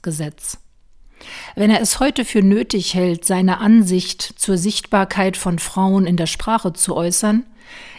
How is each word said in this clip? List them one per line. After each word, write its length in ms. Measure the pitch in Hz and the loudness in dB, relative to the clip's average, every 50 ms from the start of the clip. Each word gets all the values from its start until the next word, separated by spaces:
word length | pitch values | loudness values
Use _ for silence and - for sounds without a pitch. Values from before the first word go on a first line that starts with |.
Gesetz. 580 | - 170 156 151 156 151 - - - - - - - - _ _ _ _ - - - - - _ - - - - - - - | -8 -8 -6 -6 -6 -8 -8 -10 -10 -10 -10 -12 -18 -20 _ _ _ _ -20 -20 -20 -20 -20 _ -20 -20 -18 -18 -18 -14 -4
Wenn 160 | - 208 214 | 0 2 4
er 80 | 220 180 | 4 4
es 200 | 226 208 - - | 2 0 0 0
heute 260 | 269 285 277 262 226 | -2 -2 0 -2 -4
für 180 | - - 214 190 | 0 2 4 4
nötig 500 | 196 202 226 247 - - 196 170 - - | 4 4 2 0 -2 -2 -4 -4 -2 -2
hält, 320 | 185 180 180 170 170 - | 0 0 0 0 -2 0
seine 340 | - 190 185 185 185 180 - | 0 0 2 2 2 2 2
Ansicht 600 | 220 208 226 226 202 180 185 180 180 - - - | 4 6 6 6 6 4 2 0 -2 -4 -8 -8
zur 360 | - - - - - 202 190 170 | -10 -12 -6 -4 -2 -2 0 0
Sichtbarkeit 800 | 175 214 - - - - 220 196 190 190 - 202 190 190 190 - | 0 -2 -2 -4 -4 0 0 0 0 0 -2 -2 -2 -2 -2 -2
von 200 | - 185 175 165 | -4 -4 -4 -4
Frauen 480 | - - - 190 190 190 190 196 190 | -6 -6 -2 0 0 2 2 2 2
in 120 | 170 180 170 | 2 2 0
der 100 | 165 160 | 0 -2
Sprache 460 | - - - 220 226 220 - 185 165 | -4 -6 -2 -2 -2 0 0 -2 -2
zu 220 | - - 185 147 | -2 -2 -2 0
äußern, 500 | 156 170 175 175 - 220 214 214 233 262 - - - - - - - - - - | -2 -2 -2 -2 0 0 2 0 0 -2 -4 -12 -20 -20 -20 -20 -20 -20 -20 -20